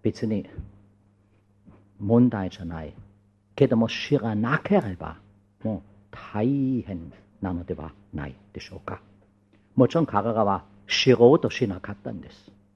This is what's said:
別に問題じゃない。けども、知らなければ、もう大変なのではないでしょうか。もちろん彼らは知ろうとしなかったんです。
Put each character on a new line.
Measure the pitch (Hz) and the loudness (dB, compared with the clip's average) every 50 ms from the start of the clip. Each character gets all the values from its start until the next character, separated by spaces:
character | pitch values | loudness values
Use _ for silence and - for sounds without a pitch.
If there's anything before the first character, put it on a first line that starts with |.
別 | - 110 - - 123 | -2 -4 -4 -2 -4
に | 107 110 98 - - - - - - - - _ _ _ _ _ _ _ _ _ _ _ _ _ _ _ _ _ - - _ _ _ _ - | -4 -4 -4 -6 -10 -14 -16 -16 -16 -20 -20 _ _ _ _ _ _ _ _ _ _ _ _ _ _ _ _ _ -20 -20 _ _ _ _ -8
問 | 107 98 113 120 123 123 | -2 2 4 6 6 4
題 | 110 101 95 90 | 2 -2 -6 -6
じ | - - | -8 -10
ゃ | 90 | -12
な | 82 82 80 80 | -10 -10 -10 -12
い。 | 73 - - - - - _ _ _ _ _ _ _ _ | -14 -16 -20 -20 -20 -20 _ _ _ _ _ _ _ _
け | - 139 | 2 2
ど | 127 127 | 4 4
も、 | 113 113 | 2 2
知 | 110 - - - - 147 | 0 -2 -8 -2 -2 -2
ら | 139 107 113 107 | 0 0 -2 -2
な | 104 113 120 151 156 | -2 0 -2 -2 -4
け | - - 202 196 | 0 2 2 2
れ | 139 101 90 | 2 0 -8
ば、 | - - 80 82 - - - _ _ _ _ _ _ - | -8 -10 -14 -14 -16 -20 -20 _ _ _ _ _ _ -6
も | 113 104 | -6 -6
う | 90 - - - - _ _ - - - - - | -6 -10 -18 -20 -20 _ _ -20 -20 -18 -10 -4
大 | 104 110 127 143 143 135 131 131 120 - | -2 0 0 0 0 0 0 -2 -4 -4
変 | 101 98 85 82 71 - - _ _ _ _ | -6 -10 -10 -10 -14 -18 -20 _ _ _ _
な | 101 92 87 | -6 -6 -6
の | 87 85 | -6 -6
で | - 87 | -8 -8
は | 76 76 78 71 - - _ - | -8 -8 -14 -16 -18 -20 _ -12
な | 76 73 | -10 -10
い | 69 64 - - _ - | -10 -14 -18 -20 _ -18
で | - | -18
し | - - | -18 -16
ょ | - | -20
う | 92 | -16
か。 | - - - - _ _ _ _ _ _ _ _ _ _ _ _ _ _ _ | -14 -14 -14 -14 _ _ _ _ _ _ _ _ _ _ _ _ _ _ _
も | 131 127 | 4 4
ち | 117 - | 4 4
ろ | 165 | 0
ん | 147 | 0
彼 | - - 101 101 117 110 | 2 0 -2 0 0 0
ら | 110 107 | 2 2
は | 101 98 90 - - - - - | 2 0 -2 -4 -12 -20 -20 -8
知 | - - - - 131 | -4 -2 2 4 4
ろ | 123 110 120 123 | 6 8 8 8
う | 151 165 | 8 6
と | - 104 | 2 -2
し | - - 127 | -2 -2 -4
な | 104 90 92 | -4 -4 -8
か | - - 101 | -10 -12 -12
っ | - _ | -12 _
た | 123 | -12
ん | 107 85 | -12 -12
で | - - | -14 -18
す。 | - - _ - - _ _ _ _ | -20 -20 _ -20 -20 _ _ _ _